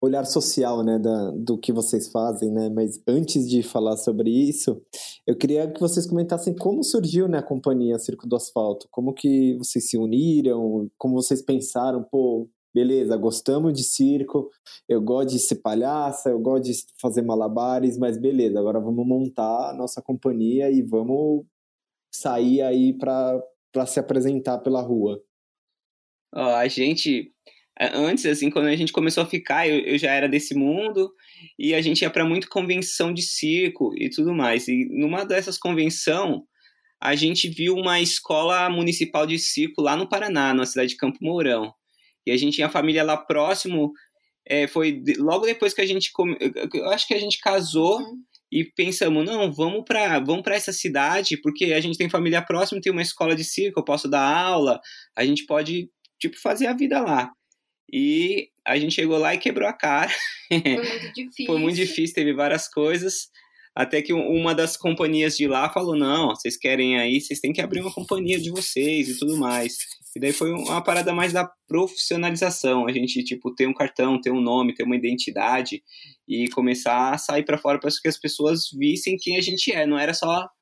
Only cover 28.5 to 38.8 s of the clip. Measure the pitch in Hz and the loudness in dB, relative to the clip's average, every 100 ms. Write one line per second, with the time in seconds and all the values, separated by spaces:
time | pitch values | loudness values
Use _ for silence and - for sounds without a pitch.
28.5 | 143 147 151 160 - 160 - 170 180 - | 0 0 2 0 0 0 0 -2 -2 -2
29.5 | 143 170 151 - 143 147 139 143 143 147 | 0 2 2 2 0 2 2 2 0 0
30.5 | 139 139 165 214 196 190 _ - - 165 | 0 0 0 -2 0 -2 _ -20 -20 -20
31.5 | _ 147 160 165 147 170 170 165 170 185 | _ 0 0 2 0 0 0 2 0 -2
32.5 | 208 180 180 180 - 170 175 170 - 156 | -4 -2 -2 -2 -2 -2 -2 -4 -4 0
33.5 | 165 185 180 131 - 131 123 160 170 127 | 0 0 0 -2 -2 -6 0 0 2 2
34.5 | 117 123 127 127 110 151 175 202 190 190 | 0 0 -2 0 0 0 0 0 -2 -2
35.5 | 185 180 165 156 165 - 165 196 131 - | -6 -2 0 0 0 0 0 0 -4 -6
36.5 | _ _ _ _ _ - 147 156 170 185 | _ _ _ _ _ -2 2 2 0 -2
37.5 | 160 170 185 185 175 170 - - 156 165 | -2 0 0 2 2 2 0 0 0 2
38.5 | 180 180 175 | 2 0 0